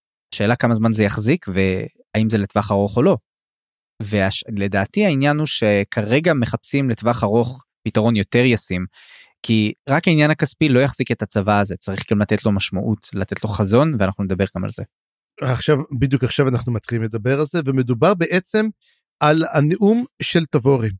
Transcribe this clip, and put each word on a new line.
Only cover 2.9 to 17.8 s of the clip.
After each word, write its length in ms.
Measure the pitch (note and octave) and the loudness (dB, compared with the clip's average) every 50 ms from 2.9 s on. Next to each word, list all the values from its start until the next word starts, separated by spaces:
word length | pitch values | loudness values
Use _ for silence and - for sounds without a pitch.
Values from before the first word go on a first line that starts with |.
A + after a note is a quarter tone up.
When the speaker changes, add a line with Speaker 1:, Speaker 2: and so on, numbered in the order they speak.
| G#2+ A#2+ | 0 2
Speaker 1:
או 40 | |
לא. 160 | C#3 - - A#2+ - _ _ _ _ _ _ _ _ _ _ _ _ _ _ - | 2 2 2 0 -4 _ _ _ _ _ _ _ _ _ _ _ _ _ _ -12
והש-, 420 | A2 G#2 G#2+ G2+ F#2+ F#2+ - - - - G#2+ G2+ | -8 -4 -2 0 0 0 -2 -6 -8 -8 -6 -4
לדעתי 480 | G2 G2+ G2+ G2 G2 - - G3+ G#3+ | -4 -2 -2 -2 -2 -2 0 0 0
העניין 320 | F#3+ C#3+ C3+ C#3 D3 D3 D3+ | 0 2 2 2 0 0 0
הוא 100 | D#3 C#3+ | -2 -4
שכרגע 840 | - - A2+ G#2 G#2 G2+ G2+ - - A#2 G#2 G#2 B2 D3+ E3 F3+ D#3 | -2 0 0 2 2 2 0 -2 -2 -4 -2 0 2 2 2 2 0
מחפשים 560 | C3 A#2 - - - - - - C#3 C#3 B2+ | 0 0 -2 -2 -4 -6 -4 -2 -2 0 0
לטווח 340 | A2 - A2 A#2 A#2+ - A#2 | -2 -2 0 -2 -2 0 0
ארוך 400 | G2+ G#2+ A#2+ A#2 B2 C3 - - _ _ _ - | 2 2 2 2 0 -4 -12 -16 _ _ _ -8
פתרון 320 | A2 - A2 G#2+ A#2 A#2 | -4 0 2 2 2 2
יותר 240 | G#2 F#2+ - - A#2+ B2+ | 0 0 0 2 2 4
ישים, 400 | C3 A#2 G#2+ - - F#2 F2+ F#2 - _ - - - - - - _ _ _ - | 4 2 0 -2 -4 -6 -6 -6 -6 _ -16 -20 -20 -20 -20 -20 _ _ _ -2
כי 300 | - A2+ A2 G#2+ G#2+ - _ _ C#3 | 0 2 2 2 0 -2 _ _ -2
רק 180 | C3+ E3 - F#3 | -2 0 2 2
העניין 240 | D#3+ D3+ D3 D3+ | 2 4 4 2
הכספי 380 | D#3 - D#3 - - - D#3+ D3 | 2 0 -2 -4 -2 0 0 2
לא 100 | B2+ B2 | 4 4
יחזיק 320 | C#3 C3+ - - - - | 2 2 0 -4 -4 -4
את 100 | - - | -4 -4
הצבא 380 | A2 - - A2 F#2+ G#2+ G#2 G2+ | -4 -4 -2 -2 0 2 2 2
הזה, 180 | G2+ G2+ F2 - | 2 0 -4 -8
צריך 340 | - G2+ F#2+ - - - | -8 -8 -8 -6 -4 -2
גם 100 | A2+ G#2 | 0 0
לתת 240 | G#2 - G#2+ G2+ - | 0 0 0 0 0
לו 60 | A2+ | 0
משמעות, 580 | G2+ G2+ - - - B2+ A2+ A#2+ G#2+ - - - - | 0 0 -2 -4 -4 -4 -2 -2 -4 -4 -6 -8 -8
לתת 300 | G2 F#2+ - G2+ - - | -6 -6 -6 -6 -6 -6
לו 60 | G#2+ | -4
חזון, 460 | G2+ A2 G#2 F#2+ G#2+ B2+ D3+ D#3+ D3 A2 | -2 -2 0 2 4 4 2 2 0 -2
ואנחנו 240 | G2 F#2+ G2+ - G2+ | -2 -2 -2 -4 -4
נדבר 220 | F#2+ F#2+ F2 G2 - - F#2 | -4 -2 -2 -2 -2 -4 -6
גם 60 | F#2+ | -8
על 60 | G#2 | -8
זה. 140 | - - - - _ _ _ _ _ _ _ _ _ - | -8 -10 -12 -14 _ _ _ _ _ _ _ _ _ -6
Speaker 2:
עכשיו, 360 | C#3+ B2+ B2 A#2+ - - D3+ C3 D#3+ - C#3+ A#2+ | -4 -2 -2 -2 0 0 0 0 0 -2 -4 -2
בדיוק 240 | C#3 C3 C#3 B2+ C3 | 0 0 0 0 0
עכשיו 240 | A#2+ - - C#3 C3 | 0 0 0 0 2
אנחנו 240 | B2 A#2 - B2 | 0 -2 -2 -4
מתחילים 320 | A#2 G#2+ - - A#2+ A2+ A2+ | -4 -6 -4 -4 -4 -4 -4
לדבר 360 | A2 A2+ A2 G2+ B2+ C#3 C#3+ | -4 -6 -4 -2 -2 0 0
על 60 | D#3 | -2
זה, 140 | D3 - E3+ D3 | -2 -2 -2 -2
ומדובר 480 | C3+ C3+ C3 | 0 0 0